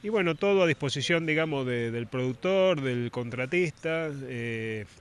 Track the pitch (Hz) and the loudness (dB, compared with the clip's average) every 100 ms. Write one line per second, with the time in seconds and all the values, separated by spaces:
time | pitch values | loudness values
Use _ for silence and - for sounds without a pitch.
0 | 208 214 175 156 202 196 175 147 139 139 | 0 0 2 2 4 4 4 2 -2 -2
1 | 131 170 165 151 160 143 127 123 117 117 | 0 0 2 0 0 0 -2 -2 -2 -4
2 | 117 131 127 123 180 190 190 165 135 123 | -4 -2 -2 -2 2 4 4 4 0 -2
3 | 120 123 120 123 131 175 175 - 165 165 | -2 -4 -6 -4 -2 0 0 -2 -4 -2
4 | 160 143 131 123 117 113 113 110 101 - | -4 -6 -8 -6 -4 -4 -4 -6 -10 -8